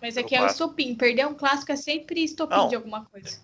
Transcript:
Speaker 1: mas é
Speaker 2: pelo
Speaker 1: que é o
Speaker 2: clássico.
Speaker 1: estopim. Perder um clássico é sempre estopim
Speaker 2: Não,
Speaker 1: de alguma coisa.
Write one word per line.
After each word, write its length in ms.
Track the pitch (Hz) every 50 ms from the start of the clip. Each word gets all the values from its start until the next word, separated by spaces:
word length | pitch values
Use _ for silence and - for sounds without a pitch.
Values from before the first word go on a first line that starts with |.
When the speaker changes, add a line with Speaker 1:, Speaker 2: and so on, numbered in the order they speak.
Speaker 1:
mas 160 | 233 233 226
é 40 | 254
Speaker 2:
pelo 80 | 240 -
Speaker 1:
que 60 | 262
é 40 | 254
o 40 |
Speaker 2:
clássico. 220 | 214 196 - - 330
Speaker 1:
estopim. 300 | 311 - - 277 247 240
Perder 320 | 233 254 240 240 254 277
um 80 | 294 294
clássico 380 | - 285 269 285 277 - -
é 40 | 277
sempre 460 | 277 - 302 302 311 311 - 349 330
estopim 320 | 320 302 - - 311 294 185
Speaker 2:
Não, 120 | 202 175 220
Speaker 1:
de 80 | 240
alguma 280 | 226 226 214 214 220 -
coisa. 340 | - - 196 - - - -